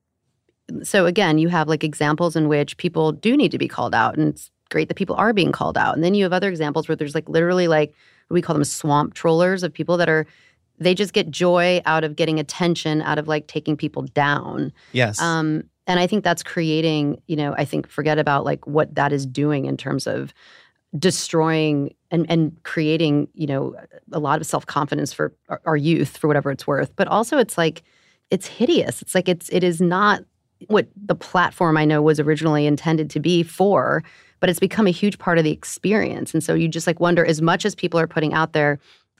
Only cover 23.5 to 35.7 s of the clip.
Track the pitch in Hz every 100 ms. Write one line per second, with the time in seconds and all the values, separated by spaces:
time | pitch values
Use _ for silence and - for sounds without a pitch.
23.5 | 135 135 - - - - 160 147 156 160
24.5 | 151 - 147 147 147 147 - 151 _ -
25.5 | 175 - 156 147 156 143 - 151 143 143
26.5 | 135 - 139 139 - 190 196 226 294 226
27.5 | - 165 156 _ _ _ _ - 190 -
28.5 | - 247 294 127 - - 185 180 170 -
29.5 | 180 175 170 180 180 208 196 - _ _
30.5 | _ 175 208 226 - 202 170 - 185 175
31.5 | - 175 156 151 151 156 151 147 151 160
32.5 | 151 147 147 165 160 151 160 160 175 165
33.5 | - 196 165 131 151 - - _ - 180
34.5 | 175 190 - 202 170 208 - - 165 156
35.5 | 151 -